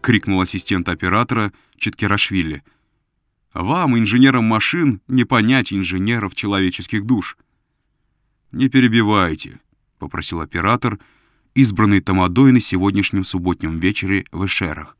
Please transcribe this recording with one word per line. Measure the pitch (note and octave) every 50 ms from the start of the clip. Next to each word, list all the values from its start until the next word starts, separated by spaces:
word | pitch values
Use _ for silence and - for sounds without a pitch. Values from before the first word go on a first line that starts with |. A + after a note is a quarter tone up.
крикнул | - - A2+ G#2 - - F#2+ F#2
ассистент | F2+ - - F#2 - - G2+ F#2 F2 -
оператора | F2 - - F2+ F#2+ G#2+ A#2+ - B2 A2+ G#2+ G2+ _ _ _ _ _
Читкерашвили. | _ - G#2+ - - A2 G2 G2+ G2+ - - G2 F#2+ E2 D#2+ D2 C#2 _ _ _ _ _ _ _ _ _ _ _ _ _ _ _ _ _ _ _
"Вам, | - E2+ G2+ D3+ F3+ F3 C#3+ B2
инженерам | A#2 A2+ G2 A2 B2 C3 C3+ C3 B2 A2+
машин, | A2 A2 A2 - - - F3 E3 C#3 A2 F#2+ _
не | - C3 B2+ A#2
понять | - C3 A#2 G#2+ A2+ C3+ C3 A#2+ - G2+
инженеров | G2 F#2 F2 F#2 F#2 F#2+ G#2+ A#2+ A#2 G#2 F#2 -
человеческих | - - G2 G2+ F#2+ F#2+ F#2 - - F#2 - - G#2+ G2+
душ". | A2+ B2+ G#2 F2 - - _ _ _ _ _ _ _ _ _ _ _ _ _ _ _ _ _ _ _ _ _ _ _
"Не | - - C3 C3+
перебивайте", — | - C3 B2+ A#2+ A2 A#2 A2 G#2 G#2+ G2+ F#2 E2+ D#2 - - C#2 - - _ _ _ _ _ _ _ _
попросил | E2 D2+ - E2+ E2 - F2+ E2
оператор, | D2+ - - - E2+ G2+ A#2+ A#2+ - A#2+ G#2+ - - _ _ _ _ _ _ _ _ _ _
избранный | C3+ C3+ A#2 G2 F#2+ G#2+ G2+ G2+ F#2+
тамадой | E2+ - F#2 F#2 F#2 F2+ F2 B2 C#3 C3+
на | B2+ B2
сегодняшнем | - - F#2+ F2+ F#2+ G2+ F#2+ G#2 F#2+ - - G2 F#2+
субботнем | - - F#2 F2 F2+ F2+ - - D#2+ D#2+ D#2+
вечере | E2 F#2+ - - - F#2+ G2 F#2+ - -
в | - E2+ F#2+
Эшерах | F#2 - - G2 E2 D2+ D2+ D2 - -